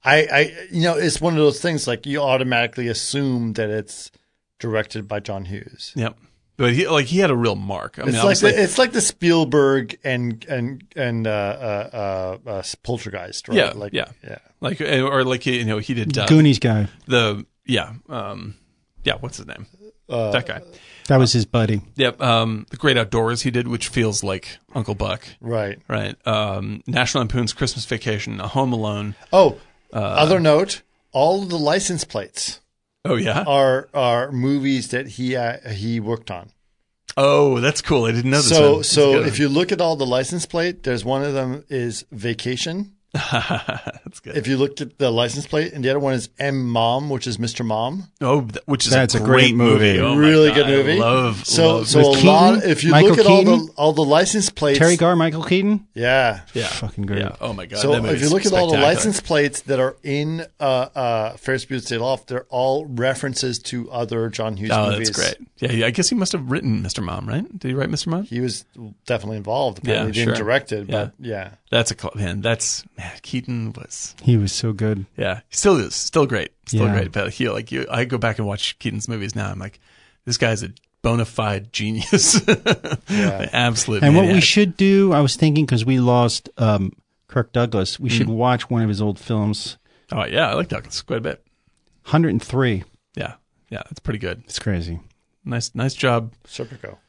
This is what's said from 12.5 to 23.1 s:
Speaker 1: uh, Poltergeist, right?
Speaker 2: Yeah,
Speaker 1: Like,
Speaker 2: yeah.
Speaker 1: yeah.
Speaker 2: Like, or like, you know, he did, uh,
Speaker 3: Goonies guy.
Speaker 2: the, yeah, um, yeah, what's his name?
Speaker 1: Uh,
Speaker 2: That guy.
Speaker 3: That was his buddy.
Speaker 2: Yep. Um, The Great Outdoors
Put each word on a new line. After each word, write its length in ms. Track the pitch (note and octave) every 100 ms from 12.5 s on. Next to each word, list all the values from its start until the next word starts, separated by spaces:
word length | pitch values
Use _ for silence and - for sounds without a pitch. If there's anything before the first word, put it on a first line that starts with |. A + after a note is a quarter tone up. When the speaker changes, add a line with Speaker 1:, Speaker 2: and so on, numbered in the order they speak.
Speaker 1:
uh, 120 | G2 - -
Poltergeist, 640 | - A#2+ G#2+ F#2+ F2+ - -
right? 80 | F3
Speaker 2:
Yeah, 140 | A2
Speaker 1:
Like, 180 | - G#2
Speaker 2:
yeah. 200 | - - -
Speaker 1:
yeah. 160 | - - _ _
Speaker 2:
Like, 200 | - F3
or 440 | D3 C#3 C3+ C#3
like, 200 | B2+ B2+ D3
you 180 | B2
know, 140 | A2 G#2+
he 140 | G#2+
did, 220 | A#2 G#2+ C3
uh, 100 | G2+
Speaker 3:
Goonies 320 | D#3 D3+ A#2+
guy. 260 | B2+ G#2+ G2+ - -
Speaker 2:
the, 380 | B2 A2+ G#2 - _
yeah, 280 | - A2+ D#2+ A2+ -
um, 460 | A#2+ G2+ G2+ F#2+ - _ _ _ -
yeah, 120 | - -
what's 200 | B2 -
his 80 | -
name? 200 | - - _ G#3 _ _
Speaker 1:
Uh, 220 | A#2+ A2
Speaker 2:
That 160 | B2 -
guy. 160 | - - - - - -
Speaker 3:
That 80 | C3+
was 140 | B2
his 140 | A#2+ G#2
buddy. 360 | A#2+ A2 G#2+ - -
Speaker 2:
Yep. 260 | B2+ B2
Um, 420 | B2+ A2+ A2+ G#2+ -
The 60 | -
Great 200 | D3+ B2
Outdoors 460 | G#2